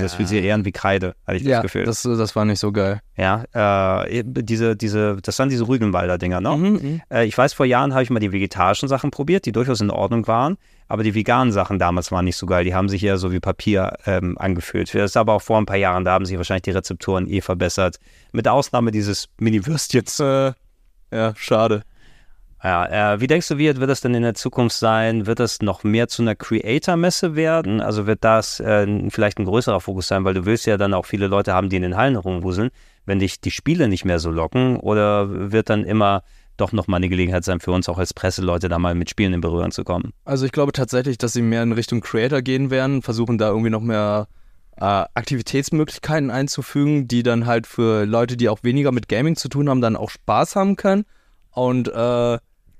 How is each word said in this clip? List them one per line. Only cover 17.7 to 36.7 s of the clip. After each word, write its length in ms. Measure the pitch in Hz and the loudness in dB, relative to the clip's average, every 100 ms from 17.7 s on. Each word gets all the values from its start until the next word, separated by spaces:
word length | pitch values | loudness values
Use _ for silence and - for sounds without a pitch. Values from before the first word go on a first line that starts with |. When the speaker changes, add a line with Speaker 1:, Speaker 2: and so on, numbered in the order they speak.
| - 92 - - - - | 0 -2 -2 -16 -20 -10
Speaker 1:
Mit 160 | - 117 | -2 2
Ausnahme 420 | 131 135 123 117 | 2 2 0 0
dieses 380 | 107 101 98 - - | 0 -2 -4 -8 -4
Mini-Würstchens. 800 | 113 107 98 156 - 123 - - | 0 0 0 -4 0 0 0 -2
Speaker 2:
Äh, 320 | 139 135 135 - _ _ _ _ - | 0 2 0 -4 _ _ _ _ -8
ja, 200 | 113 110 104 | -4 -2 -2
schade. 460 | - 110 113 104 - - - - - - - - | 0 2 4 0 -4 -20 -20 -20 -20 -20 -20 -8
Speaker 1:
Ja, 500 | 92 87 90 104 104 | -2 0 0 0 0
äh, 60 | 104 | 2
wie 80 | 127 | 2
denkst 180 | 165 - | 0 0
du, 100 | 143 | 2
wie 80 | 151 131 | 2 2
wird 120 | 135 | 0
das 120 | 135 | 0
denn 140 | 123 | 0
in 80 | 120 | 0
der 100 | 117 | 0
Zukunft 420 | 107 127 - 120 - | -2 -4 0 0 2
sein? 500 | 113 110 113 113 104 | 0 2 2 0 -2
Wird 120 | 117 | 0
das 240 | 117 - | -2 -2
noch 220 | 104 92 | -4 -2
mehr 240 | 107 113 117 | 0 2 0
zu 140 | - | 0
einer 120 | 117 | -2
Creator-Messe 1040 | 104 - 110 107 143 - 170 180 - 175 151 | -2 -2 -2 0 -2 0 2 2 0 -2 0
werden? 440 | 160 165 160 110 | 0 0 0 -2
Also 280 | - 107 101 | -2 -2 0
wird 160 | 107 | 2
das, 340 | 110 110 - - | 4 4 2 -4
äh, 280 | 113 104 101 104 95 | 0 2 2 0 -2
vielleicht 280 | - 104 - | 0 0 0
ein 60 | |
größerer 360 | 92 110 120 95 | 0 0 2 -2
Fokus 280 | 98 95 - | -2 -6 -2
sein? 160 | 98 | 0
Weil 100 | 95 | 2
du 100 | 95 | 0
willst 220 | 92 113 - | 2 0 2
ja 100 | 101 | 2
dann 160 | 101 | 2
auch 140 | 92 - | 0 -2
viele 220 | 101 98 | -2 2
Leute 240 | 98 101 | 2 2
haben, 140 | 92 95 | 2 2
die 80 | 92 | 0
in 60 | |
den 140 | 90 90 | 0 2
Hallen 200 | 135 117 | 2 2
rumwuseln, 540 | 92 90 92 92 123 - - _ - | -2 -4 -2 -2 -2 -4 -20 _ -2
wenn 140 | 98 | 0
dich 200 | 95 - | 0 -2
die 120 | 95 | -6
Spiele 340 | - 139 170 120 | -4 0 2 2
nicht 180 | 90 | 2
mehr 140 | 90 85 | 0 0
so 140 | 82 | 0
locken. 440 | 80 80 - 127 120 | -2 -2 0 2 0
Oder 760 | 98 104 104 104 101 90 98 | 0 2 2 2 0 -4 -2
wird 180 | 110 107 | 0 2
dann 140 | 107 | 0
immer 400 | 104 107 101 98 - - - - | 0 2 2 0 -4 -20 -12 -4
doch 140 | 98 | -2